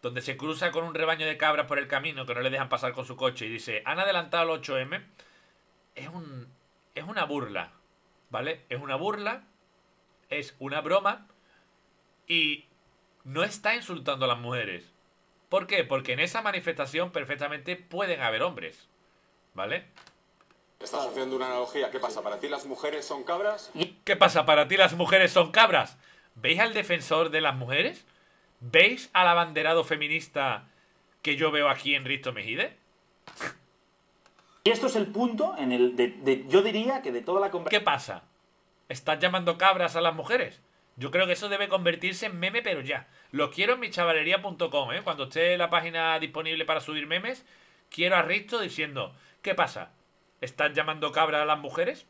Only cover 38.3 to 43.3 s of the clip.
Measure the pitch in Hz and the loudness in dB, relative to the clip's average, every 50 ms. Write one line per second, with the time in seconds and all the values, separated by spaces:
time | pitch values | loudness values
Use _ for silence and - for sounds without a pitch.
38.3 | _ _ _ _ _ _ _ _ _ _ _ _ 131 127 - - 156 151 180 180 | _ _ _ _ _ _ _ _ _ _ _ _ -12 -6 -2 -2 0 2 2 0
39.3 | 180 185 175 175 170 170 185 196 190 185 175 165 - 170 175 170 160 156 - - | 0 2 0 0 0 6 6 6 6 6 2 0 0 2 0 0 0 0 -4 0
40.3 | 226 254 - 110 - - _ _ _ _ _ _ _ - 123 143 147 180 190 180 | 0 0 0 -2 -8 -16 _ _ _ _ _ _ _ -10 -8 -2 2 2 2 2
41.3 | 180 175 208 208 202 196 202 190 185 190 175 175 165 - - 185 190 180 226 214 | 0 -2 -2 -4 -2 -2 0 0 0 2 2 2 0 0 -2 -4 -4 -4 -6 -6
42.3 | 185 170 175 190 214 233 226 220 180 147 131 135 147 120 - _ _ - - _ | -6 -2 -4 -2 -2 -2 -2 -2 -4 -2 -2 -4 -6 -6 -6 _ _ -20 -20 _